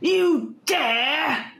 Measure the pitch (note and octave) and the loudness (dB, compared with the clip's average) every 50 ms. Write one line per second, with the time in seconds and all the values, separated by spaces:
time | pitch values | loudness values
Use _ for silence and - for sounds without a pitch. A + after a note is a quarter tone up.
0 | - E4 F#4+ F#4 F4+ F4 E4 B3+ A3 A3+ - - _ - - F4 C#4+ A#3 A3+ A#3 | 2 2 2 4 4 4 2 2 0 -4 -12 -10 _ -4 -2 0 0 0 0 0
1 | B3 C4+ D4 D#4 D#4+ D4+ C4 A3 A3+ - - - | 0 0 0 -2 -2 -2 -2 -4 -6 -10 -18 -20